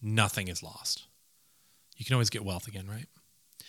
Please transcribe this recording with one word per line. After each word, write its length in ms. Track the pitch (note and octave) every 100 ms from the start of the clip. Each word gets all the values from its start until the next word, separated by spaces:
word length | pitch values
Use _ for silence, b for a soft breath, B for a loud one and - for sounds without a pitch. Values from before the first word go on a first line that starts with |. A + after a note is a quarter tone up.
nothing 480 | G#2+ A2 G2+ - F#2
is 140 | F2
lost." 420 | D#2+ - - - - _ _ b b b b b b -
You 80 | A#2+
can 80 |
always 160 | C3 A2
get 120 | A2
wealth 240 | G2 F2+ -
again, 200 | G2 F#2+
right? 180 | A2 D3 _ _ _ _ -